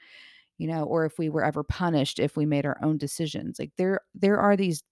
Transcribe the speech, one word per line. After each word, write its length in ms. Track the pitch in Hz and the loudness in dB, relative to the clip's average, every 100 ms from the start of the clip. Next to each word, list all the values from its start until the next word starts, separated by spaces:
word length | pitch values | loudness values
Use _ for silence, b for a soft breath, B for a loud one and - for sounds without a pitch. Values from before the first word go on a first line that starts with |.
| B B B B B - | B B B B B -8
you 100 | 160 | -4
know, 160 | 160 | -4
or 220 | 151 165 160 | -2 0 -2
if 120 | - | -2
we 120 | 160 | -2
were 140 | 151 | 0
ever 200 | 139 143 | 0 -2
punished, 560 | 147 - 175 156 139 - | -4 -2 0 2 0 0
if 160 | 139 - | 0 0
we 100 | 151 | 0
made 200 | 143 143 | 0 0
our 120 | - | 0
own 140 | 156 156 | 0 0
decisions. 640 | 143 - 160 - - - | -2 -4 -6 -6 -8 -8
Like, 120 | - - | -8 -2
there, 240 | 185 190 - | 0 0 -4
there 260 | - 196 208 | 0 2 4
are 180 | 202 202 | 4 4
these 260 | 190 156 - | 2 -2 -4